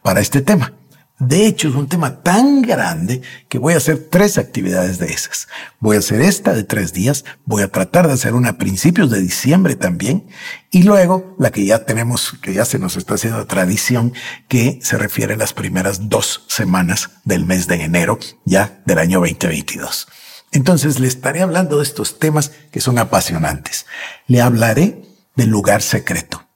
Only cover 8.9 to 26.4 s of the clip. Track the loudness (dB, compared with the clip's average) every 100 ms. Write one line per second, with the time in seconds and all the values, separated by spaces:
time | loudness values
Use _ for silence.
8.9 | 2 2 2 -2 -2 2 4 2 0 -2
9.9 | -2 -2 -2 -4 -18 -16 -18 _ 4 6
10.9 | 6 6 2 -4 -2 -2 0 2 2 2
11.9 | -4 -2 -4 -6 -8 -6 -2 -2 -2 -4
12.9 | -6 -6 -4 -4 -6 -4 -2 0 0 0
13.9 | 0 0 -4 -16 -16 _ 0 0 -2 -4
14.9 | -2 -2 -4 -4 -4 -4 -4 -6 -2 -4
15.9 | -4 -2 -2 -2 -8 -8 -4 0 0 0
16.9 | -2 -6 _ -4 -2 0 -2 -2 -2 0
17.9 | 0 0 -4 -8 _ 0 0 0 -4 -2
18.9 | 0 2 2 0 -2 -4 -4 -8 -12 -10
19.9 | -10 -12 -20 -20 -20 _ 0 4 2 2
20.9 | 0 -2 -2 -6 -2 0 0 0 0 -2
21.9 | -4 -8 -2 0 0 -2 -8 _ -4 0
22.9 | 0 2 0 0 -4 -4 -6 -10 -12 -12
23.9 | -16 -16 -16 2 4 4 2 2 2 0
24.9 | -2 -20 _ _ 0 2 2 2 0 0
25.9 | -4 -4 -8 -8 -16